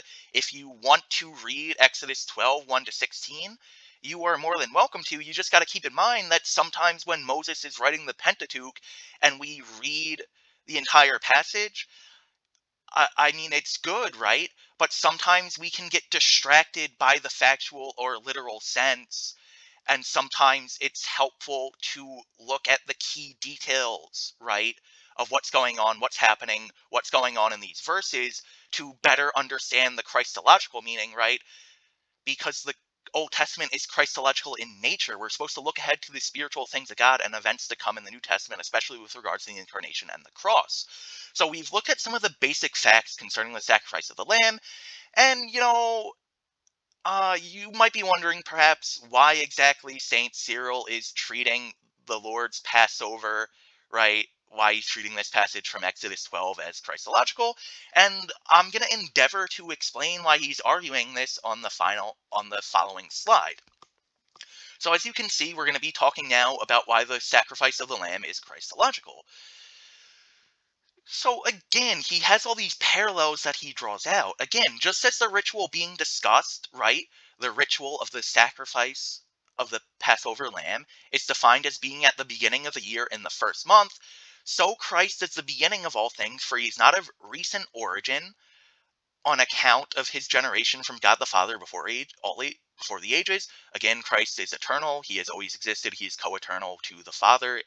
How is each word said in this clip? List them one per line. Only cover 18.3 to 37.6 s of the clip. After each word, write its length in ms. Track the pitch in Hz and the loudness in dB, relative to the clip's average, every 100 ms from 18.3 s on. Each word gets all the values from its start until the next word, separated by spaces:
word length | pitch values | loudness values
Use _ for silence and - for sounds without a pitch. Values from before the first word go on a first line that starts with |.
| 135 123 107 | -8 -8 -10
sense, 760 | - 131 131 123 120 - - - _ - - _ - | -6 0 0 0 -4 -12 -12 -14 _ -20 -20 _ -2
and 160 | 135 | -2
sometimes 760 | 127 147 135 - 139 135 127 - | 0 -2 -2 4 4 4 -2 -8
it's 240 | 139 - - | -8 -6 -4
helpful 680 | - 135 - - 135 123 - - | -2 -2 -4 -8 -6 -6 -8 -10
to 260 | 143 135 131 - _ | -10 -12 -18 -20 _
look 280 | 117 135 123 | -6 -2 2
at 120 | 135 - | 2 0
the 80 | 135 | -8
key 400 | - 151 143 131 | -8 -8 -12 -14
details, 960 | 135 143 - 131 123 101 78 - - - | -14 -8 -2 0 -2 -4 -10 -12 -12 -10
right, 340 | 117 104 113 - _ _ _ - | -4 -2 -2 -4 _ _ _ -8
of 140 | 120 | -2
what's 220 | 135 - | -2 0
going 280 | 135 123 117 | 2 2 2
on, 200 | 110 110 | 0 2
what's 180 | 123 - | -2 2
happening, 520 | 110 107 117 107 110 _ _ | 4 4 0 -6 -6 _ _
what's 200 | 120 - | -4 0
going 280 | 139 123 120 | 0 2 2
on 160 | 110 | 0
in 80 | 107 | 0
these 200 | 98 - - | -10 -10 -4
verses 560 | 185 - 131 123 - - - _ | -4 -4 -4 -4 -8 -16 -20 _
to 220 | - 143 131 | -10 -10 0
better 300 | 151 135 143 135 | 4 4 2 0
understand 600 | 131 135 - 127 127 120 | -2 -4 -2 2 2 0
the 60 | |
Christological 800 | - 127 123 - 104 185 - 123 | -4 -2 -2 2 6 6 6 -10
meaning, 320 | 113 117 110 110 | -10 -8 -6 0
right? 220 | 113 123 - - - _ _ _ _ _ - | 0 0 -6 -20 -20 _ _ _ _ _ -10
Because 360 | 135 160 - | -8 -6 -6
the 120 | 143 - _ _ - | -8 -10 _ _ -10
Old 180 | 156 151 | -6 -4
Testament 420 | - 151 - 147 | -2 -2 -2 -6
is 120 | 139 - | -6 -4
Christological 680 | - 147 - 135 135 143 117 | -2 -2 0 0 0 -2 -8
in 260 | 117 101 | -10 -6
nature. 360 | 117 190 - 104 | -4 -2 -4 -6
We're 120 | 107 | -8
supposed 260 | - 151 - | -8 -8 -6
to 60 | |
look 160 | 143 151 | -6 -4
ahead 240 | 147 151 | -2 -2
to 100 | - | -4
the 80 | 139 | -10
spiritual 460 | - 135 147 - 127 | -8 -6 -8 -8 -8
things 240 | 135 131 | -8 -6
of 60 | 107 | 2
God 240 | 120 131 | 4 4
and 120 | 107 107 | 2 -2
events 320 | 107 123 | -2 -2